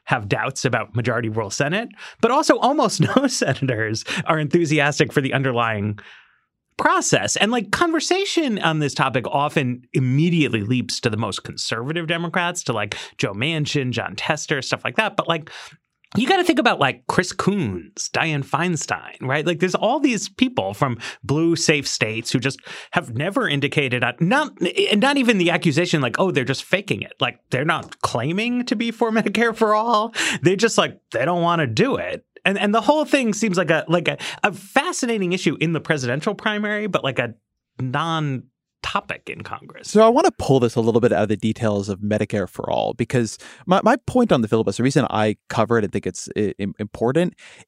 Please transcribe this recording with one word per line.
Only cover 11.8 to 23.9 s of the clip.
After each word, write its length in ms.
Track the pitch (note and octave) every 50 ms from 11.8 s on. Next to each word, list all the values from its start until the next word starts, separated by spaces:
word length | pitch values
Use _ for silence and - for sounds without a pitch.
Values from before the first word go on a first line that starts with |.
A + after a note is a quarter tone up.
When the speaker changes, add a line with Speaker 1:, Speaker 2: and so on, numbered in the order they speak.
| A#2+ C#3 D#3+ F3 E3 D#3
Speaker 1:
Democrats, 560 | E3+ E3+ F3 E3 - F#3 F3 F3 F3 F3 -
to, 80 | -
like, 240 | A#2 G#2+ G#2+ G#2+ - - - - - -
Joe 160 | C#3+ A2+ G2
Manchin, 580 | G2+ B2+ D#3+ E3 D#3 D3 - - D3 C3 B2+
Jon 240 | A2+ A2+ F#2+ - F#2
Tester, 460 | - - - D#3 C#3+ - - D#3 C3+
stuff 220 | B2+ - - - -
like 120 | A#2+ A#2
that. 200 | - A3 G3+ G#3+
But, 120 | - - -
like, 220 | E3+ D#3+ D3+ - - - - - - - _ _ _ _ _ - -
you 140 | G3+ C4 B3
gotta 160 | G4 F#4 F4+
think 140 | F4 D4 C4+
about, 200 | A#3+ A#3 F#3 D3+
like, 280 | C#3+ C3 B2 - _
Chris 260 | - - - F#3 -
Coons, 800 | - - - F#3 G3+ G3+ D3 G#2 F#2 F2 D#2+ - - - - -
Dianne 320 | - A2+ D3+ E3 D3+ C#3 C3
Feinstein, 720 | - - C#3 E3+ F#3 E3 C#3+ - - G2+ E2 - - - -
right? 240 | - B2+ C3+ D#3 D3+
Like, 140 | E3+ E3+ D#3
there's 140 | F3+ F#3 F3+
all 240 | - F#3 G#3+ C4+ D#4
these 300 | C#4 C4 A3+ G3+ - -
people 460 | _ - B3+ C4 B3+ - F#2+ G2 G#2
from 240 | - D3 C3 A#2 - - - - - -
blue 320 | G2+ C#3 D#3 E3 E3+ E3
safe 320 | D#3 - - D#3 C#3+ C3 -
states 420 | - - A#2+ A2 A2 A2+ - -
who 80 | - C3
just 220 | A2+ C3+ B2+ - - - - - - -
have 240 | - - C3 C3 A2
never 340 | B2 D3+ F#3+ G3 C#4 A3 D#3+
indicated, 560 | C#3+ C#3+ C#3+ C#3 - D#3 C#3 B2+